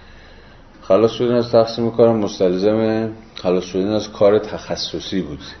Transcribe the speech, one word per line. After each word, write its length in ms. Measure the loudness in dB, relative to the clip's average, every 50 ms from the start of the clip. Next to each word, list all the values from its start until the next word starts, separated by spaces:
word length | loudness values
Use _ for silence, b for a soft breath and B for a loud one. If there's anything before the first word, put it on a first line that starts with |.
| b b b b b b b b b b b b b -20 -20 -14
خلاص 300 | 0 2 4 4 4 2
شدن 240 | 0 -2 -2 0 0
از 160 | 0 0 2
تقسیم 400 | 2 2 2 2 0 -2 -4 -2
کار 160 | 2 4 4
هم 80 | 4 4
مستلزم 960 | 2 0 -4 -2 0 0 0 2 2 0 0 2 2 0 0 0 -2 -4 -6 -8 -12 -18 -20 -16
خلاص 280 | -6 -2 -2 0 0 -2
شدن 280 | -4 -4 -4 -2 0
از 200 | -2 -2 -4 -6
کار 280 | -2 2 4 4 4 4
تخصصی 840 | 0 -2 -8 -12 -8 -8 -8 -8 -6 -8 -8 -10 -8 -6 -4 -4
بود، 200 | -4 -6 -10 -14 -16 -18 -18 -14